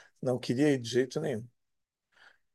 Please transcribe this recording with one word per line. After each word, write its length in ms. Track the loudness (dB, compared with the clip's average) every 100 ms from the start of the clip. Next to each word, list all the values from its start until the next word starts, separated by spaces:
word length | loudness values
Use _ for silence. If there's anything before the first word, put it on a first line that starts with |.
| -20 _
não 180 | -2 -2
queria 320 | 0 2 4
ir 80 | 2
de 100 | 0
jeito 300 | 0 0 -2
nenhum. 260 | -4 -4 -8 _ _ _ _ _ _ _ -20 _ _